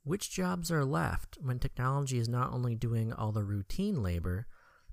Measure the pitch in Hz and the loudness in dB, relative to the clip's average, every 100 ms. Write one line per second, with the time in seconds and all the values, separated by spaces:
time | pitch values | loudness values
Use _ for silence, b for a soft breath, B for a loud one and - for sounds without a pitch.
0 | 139 202 - - 180 180 165 160 135 160 | -6 -4 -4 -2 0 0 0 2 2 2
1 | 156 - - - 131 127 139 - 127 139 | 0 -2 -4 -6 -2 0 0 0 0 2
2 | 139 123 113 123 127 127 123 113 117 117 | 0 0 2 2 2 0 0 0 0 2
3 | 113 - 110 107 101 101 - - 208 170 | 0 0 0 0 0 -2 -2 0 0 2
4 | 95 85 90 92 - b b b b | 2 0 0 -2 -4 b b b b